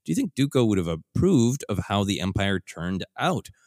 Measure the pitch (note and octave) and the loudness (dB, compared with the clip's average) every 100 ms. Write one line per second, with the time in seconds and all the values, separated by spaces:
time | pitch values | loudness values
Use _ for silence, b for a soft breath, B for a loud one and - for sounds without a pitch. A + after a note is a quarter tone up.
0 | - F3+ G#3+ - C#3+ C3 A2+ F#2+ E2+ E2 | -4 -2 -2 0 0 2 4 2 0 -4
1 | - - F#3 D3 A#2 C#3 - G2 - G2+ | -6 0 4 4 4 0 -4 -4 0 0
2 | G2+ D2 F#2+ F#2+ G2 F#2+ - E2+ F2 F#2 | 0 -2 -2 -2 -2 -2 -6 -8 -6 -6
3 | - - D#3 D#3 - b | -6 -4 -2 -4 -6 b